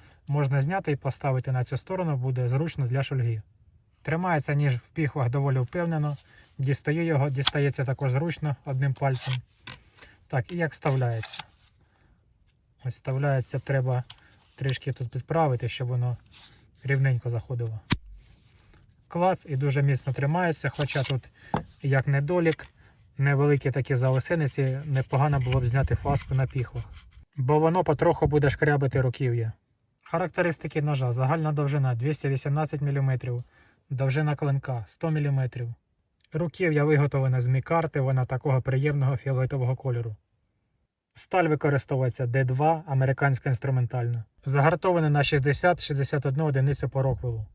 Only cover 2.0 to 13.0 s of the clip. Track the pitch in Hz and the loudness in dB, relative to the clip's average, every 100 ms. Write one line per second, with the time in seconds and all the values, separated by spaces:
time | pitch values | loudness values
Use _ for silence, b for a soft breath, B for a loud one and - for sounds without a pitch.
2 | 170 139 131 127 123 135 160 - 127 131 | -2 -2 -2 -2 0 0 -2 -2 -2 -2
3 | 131 135 117 110 - _ _ _ _ _ | -2 -2 -2 -2 -8 _ _ _ _ _
4 | - 165 180 160 135 143 143 123 - - | -4 -2 0 0 0 0 2 0 -4 -4
5 | 147 147 123 135 139 131 123 175 170 160 | -2 0 0 0 0 0 0 -2 -2 0
6 | 147 143 B B B - 135 135 - 156 | -2 -4 B B B -4 -2 0 0 0
7 | 165 147 143 135 139 151 143 131 131 131 | 2 2 2 0 -2 0 0 0 -4 -2
8 | 135 127 165 - 151 135 - 131 139 127 | -2 0 -2 -4 -4 -4 -4 -2 -2 0
9 | 139 127 - 127 - _ B B B B | -2 -2 -4 -6 -6 _ B B B B
10 | B B _ 131 - 175 160 - 156 135 | B B _ -6 -4 -2 -2 -2 0 2
11 | 120 117 - - - _ _ _ b b | 0 -2 -6 -10 -14 _ _ _ b b
12 | b b _ _ _ _ _ _ 131 - | b b _ _ _ _ _ _ -10 -8